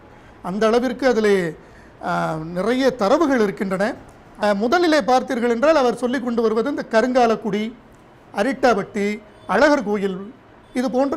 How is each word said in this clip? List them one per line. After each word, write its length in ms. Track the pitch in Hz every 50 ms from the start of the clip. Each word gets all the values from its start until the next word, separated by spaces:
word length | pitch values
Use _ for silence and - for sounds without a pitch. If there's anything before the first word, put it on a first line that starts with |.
| - - - - - - - - -
அந்த 200 | 175 180 208 214
அளவிற்கு 400 | 220 220 247 240 262 247 - 285 254
அதிலே, 280 | 240 220 214 208 202 190 180 165 156 - - - - - - - - - -
ஆ, 80 | 180 175 175 170 165 160 160 156 165 175
நிறைய 360 | 175 185 220 247 254 269 262
தரவுகள் 540 | 247 254 202 196 254 311 339 277 277 247 214
இருக்கின்றன. 400 | 202 196 - 220 196 190 180 196 233 294 - - - - - - - - - 202
ஆ, 100 | 208 208
முதலிலே 480 | 196 208 247 285 359 349 339 311 302
பார்த்தீர்கள் 540 | 220 185 247 254 247 - 269 233 226 240 233
என்றால் 260 | 233 247 302 330 302 262
அவர் 200 | 247 226 - 247
சொல்லிக் 220 | 240 247 277 220
கொண்டு 160 | 240 233 226 233
வருவது 280 | 220 214 220 226 269
இந்த 140 | 294 302 262 -
கருங்காலக்குடி, 720 | - 220 220 254 247 262 240 226 226 226 226 220 180 208 214 226 247 - - - - - - - - - - - -
அரிட்டாபட்டி, 760 | - 208 262 269 - - 254 226 202 185 - - 208 196 202 208 214 - - - - -
அழகர் 380 | - 185 214 269 311 294 294 220
கோயில், 340 | 202 208 214 185 196 190 190 196 208 269 - - - - - - - -
இது 140 | 262 247 262
போன்ற 260 | 196 254 277 277 330